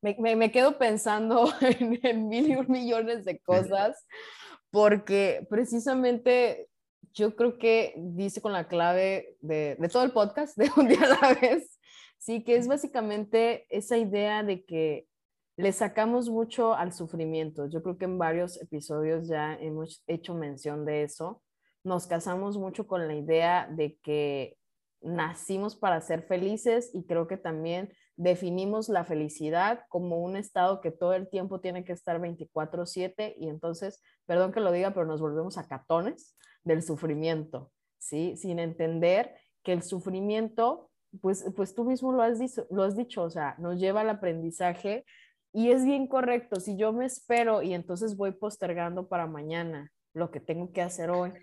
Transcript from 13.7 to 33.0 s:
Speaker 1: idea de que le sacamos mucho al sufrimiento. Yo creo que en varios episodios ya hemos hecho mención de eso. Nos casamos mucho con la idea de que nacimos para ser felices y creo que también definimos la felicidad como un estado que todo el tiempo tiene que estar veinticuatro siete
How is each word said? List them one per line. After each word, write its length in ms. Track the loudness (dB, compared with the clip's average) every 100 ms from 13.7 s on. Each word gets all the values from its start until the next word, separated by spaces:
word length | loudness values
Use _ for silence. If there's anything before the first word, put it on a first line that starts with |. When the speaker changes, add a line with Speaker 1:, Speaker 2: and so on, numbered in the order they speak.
| -6 0 0
Speaker 1:
idea 440 | 2 0 0 0
de 220 | -2 -4
que 420 | -4 -2 0 -2 -8 _ _ _ _ -2
le 140 | 0
sacamos 580 | 2 -2 2 2 2 0
mucho 440 | -2 -2 0 2
al 180 | 2 -2
sufrimiento. 760 | -6 -10 -6 -4 -4 -4 -6 -6
Yo 160 | -6
creo 160 | -6 -6
que 80 | -4
en 100 | -2
varios 440 | 0 0 -4 -8
episodios 680 | -10 -10 -6 -4 -2 -2 -2
ya 260 | -4 -4
hemos 480 | -6 -8 -8 -10 -12 -8
hecho 280 | -6 -6
mención 520 | -8 -8 -8 -8 -6 -4
de 160 | -2
eso. 400 | -2 -4 -10 -10 _ _ _ _
Nos 220 | -4 -4 -2
casamos 500 | -4 -2 -4 -4 -6
mucho 300 | -6 -8 -6
con 200 | -4 -4
la 80 |
idea 540 | -6 2 2 4 2 0
de 280 | -4 -4 -4
que 540 | -4 -2 0 -2 -6 -12 _ _ _ _
nacimos 720 | -8 -4 -4 -6 -6 -4 -4 -4
para 240 | -2 -2
ser 220 | -2 -6
felices 680 | -2 -2 -2 -2 0 0 0
y 100 | -8
creo 220 | -4 -2 -2
que 100 | -6
también 560 | -6 -6 -4 -6 -8 _ _ -2
definimos 680 | 0 0 0 -2 -2 -2 0
la 160 | -2
felicidad 800 | 0 -4 -4 -4 -2 0 0 -2 -4
como 300 | -6 -4 -4
un 180 | -4 -6
estado 440 | -6 0 2 2
que 120 | -4
todo 200 | -2 0
el 160 | 0 -2
tiempo 320 | -6 -6 -6
tiene 240 | -6 -8
que 80 | -8
estar 280 | -10 -4 -4
veinticuatro 640 | -4 -8 -8 -8 -6 -6 -8
siete 480 | -6